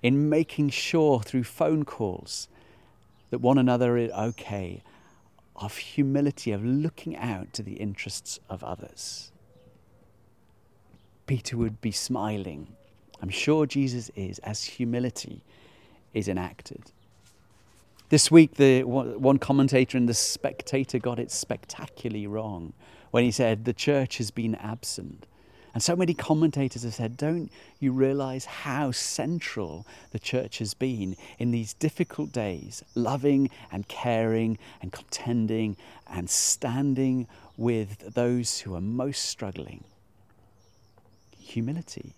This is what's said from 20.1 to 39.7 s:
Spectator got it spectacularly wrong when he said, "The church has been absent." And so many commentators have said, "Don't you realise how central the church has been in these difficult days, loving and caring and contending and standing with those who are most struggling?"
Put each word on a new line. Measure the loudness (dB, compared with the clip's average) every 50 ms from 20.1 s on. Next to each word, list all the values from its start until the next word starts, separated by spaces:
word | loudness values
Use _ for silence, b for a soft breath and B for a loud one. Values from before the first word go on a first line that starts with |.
| 2
Spectator | 2 0 -2 -4 -2 -4 -6 -6 -4 -8 -4 -2 -2 -2 0 -4 -2
got | -2 -2 -4 -4
it | -6 -6
spectacularly | -6 -8 -6 -6 -8 -10 -8 -16 -14 -14 -14 -16 -16 -8 -8 -6 -6 -4 -6
wrong | -4 -4 -4 -4 -4 -6 -8 -10 -12 -14 B B B B B B B
when | B 4 4
he | 4
said, | 4 4 4 4 4 2 0
"The | -4 -2
church | 0 2 2 2 2 2 0 -2
has | -4 -6 -4
been | -4 -4 -2 -2 -2
absent." | -4 -6 -10 -10 -8 -8 -10 -10 -10 -10 -14 -14 -18 -20 _ b b b b b b b b b
And | -2 0
so | 0 2
many | 2 2 0 0
commentators | -2 0 0 2 4 4 4 4 2 -2 -2 -2 -4 -8
have | -8 -4
said, | -4 -4 -4 -4
"Don't | -2 -2 -2 -2 -2 -4 -8 B B B B B B
you | -2 0 4
realise | 4 4 4 4 0 -2 -4 -6 -8 -10
how | -10 -12 -10 -6 -4 -2 0 0 0
central | -2 -2 -4 -6 -4 -4 -2 -2 -2 -4 -4 -6 -6 -6 -6 -6 -8 -10 -14 B B B B B
the | -10 -8
church | -6 -2 -4 -4 -4 -4 -8 -8
has | -8 -8 -4
been | _ -4 -2 -2 -2 -4 -6 -6 B B B B B
in | -2 0
these | 0 -2 -4 -6 -8
difficult | _ -4 -4 -2 -2 -4 -4 -4 -8 -8 -6 -4
days, | -4 -4 -4 -4 -6 -10 -14 -16 -16 -18 _ _
loving | -2 0 0 0 2 2 4 4 4 4 2 B B B B
and | -8 -8 -8 _
caring | -10 -6 -2 0 0 2 2 2 2 2 2 0 -2 B B B B B -14
and | -12 -12
contending | -14 -14 _ -10 -8 -4 -2 0 0 0 0 0 0 0 -2 -4 B B B B B B
and | -10 -8 -8 -4 -2
standing | -2 0 0 0 0 -2 -2 -2 -2 0 0 0 2 2 2 2 2 0 -2 B B B B B B
with | -2 0 0 2 0 -2 -4 -8 -14 -16 -8 -2
those | 0 2 2 2 0 0 -2 -4 -6
who | -6 -6 -6
are | -4 -4
most | -4 -2 -2 -4 -4 -4 -4 -6
struggling?" | -6 -6 -6 -8 -8 -8 -10 -12 -12